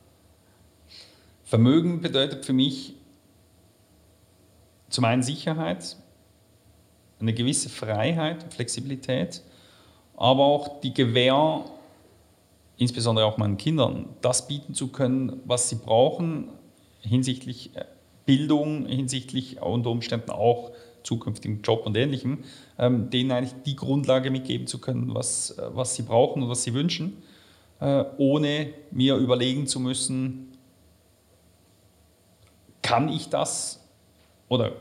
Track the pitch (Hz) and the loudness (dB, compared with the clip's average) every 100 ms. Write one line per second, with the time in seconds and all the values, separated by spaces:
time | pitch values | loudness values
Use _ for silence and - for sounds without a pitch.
0 | _ _ _ _ _ _ _ _ _ - | _ _ _ _ _ _ _ _ _ -20
1 | - _ _ _ - 113 120 156 170 170 | -20 _ _ _ 0 6 6 6 4 0
2 | 165 131 143 139 - 131 139 - - - | -2 0 0 -2 0 2 2 0 -10 -18
3 | - _ _ _ _ _ _ _ _ _ | -20 _ _ _ _ _ _ _ _ _
4 | _ _ _ _ _ _ _ _ _ - | _ _ _ _ _ _ _ _ _ 0
5 | 117 127 127 151 175 160 160 185 - - | 2 2 0 -2 -4 -2 -2 -4 -8 -16
6 | - _ _ _ _ _ _ _ _ _ | -20 _ _ _ _ _ _ _ _ _
7 | _ _ 113 113 123 151 - - 110 104 | _ _ -2 0 0 0 -4 -6 -4 0
8 | 131 165 156 165 - - 123 - 135 135 | 0 0 -2 -4 -10 -8 -6 -6 -8 -8
9 | - 131 180 - - - - _ _ _ | -4 -2 -2 -8 -18 -20 -20 _ _ _
10 | _ - 120 131 139 143 - - 135 120 | _ 2 4 6 6 4 0 -8 -4 2
11 | 120 120 127 135 160 156 - - - - | 4 6 6 6 4 0 -6 -16 -20 -20
12 | _ _ _ _ _ _ _ - 123 117 | _ _ _ _ _ _ _ -2 -2 0
13 | 117 110 107 107 104 101 151 160 120 - | 0 4 4 2 0 0 0 2 2 0
14 | - - 123 123 - 147 - - 127 - | -8 -4 -2 0 -4 -8 -10 -8 -6 -2
15 | 131 131 123 - - 123 - 113 - 113 | 0 0 -2 -6 -2 -2 0 -4 2 4
16 | 139 - 165 156 - - - _ _ _ | 4 2 -2 -4 -8 -14 -20 _ _ _
17 | 107 127 131 120 131 120 - - - - | 0 0 0 -4 -10 -14 -16 -16 -16 -18
18 | _ _ - 135 151 151 151 151 - 131 | _ _ 2 4 4 2 0 -4 -4 -4
19 | 131 131 - 131 131 - - 117 120 117 | -4 -6 -6 -6 -6 -6 -4 -2 0 -2
20 | 117 117 - - 113 120 - - - - | -2 -6 -4 2 4 4 -2 -16 -20 -18
21 | - 113 107 104 - 104 - 110 107 107 | -4 -4 -4 -6 -4 -2 2 0 2 0
22 | 143 135 123 147 - - - - 123 123 | 0 0 -4 -6 -8 -20 -18 0 2 2
23 | 113 127 127 123 127 - - 135 127 139 | 2 0 0 0 -2 -6 -8 -6 -2 0
24 | 127 131 131 131 131 120 123 123 - 123 | 4 2 2 -2 -4 -6 -6 -8 -6 -4
25 | 123 113 120 - - - - 113 127 - | -2 -4 -4 -4 -6 -8 -8 -6 -4 -6
26 | 117 113 135 143 120 120 - 120 165 165 | 2 4 4 2 -4 -4 -2 -2 -2 -2
27 | 165 - - - _ _ _ _ 143 139 | -6 -10 -16 -20 _ _ _ _ 0 0
28 | 135 - 135 147 147 147 151 - - 127 | 0 0 2 2 2 -2 -4 -10 -8 2
29 | 131 135 127 123 127 135 135 131 127 127 | 2 4 4 2 2 0 -2 -4 -4 -4
30 | - 131 131 - - - _ _ _ _ | -4 -2 -4 -6 -14 -20 _ _ _ _
31 | _ _ _ _ _ _ _ _ _ _ | _ _ _ _ _ _ _ _ _ _
32 | _ _ _ _ _ _ _ _ - 120 | _ _ _ _ _ _ _ _ 0 2
33 | 147 160 - 139 151 - - - _ _ | 2 -2 -2 -2 -2 -4 -8 -10 _ _
34 | _ _ _ _ - 127 110 - | _ _ _ _ -2 0 0 -4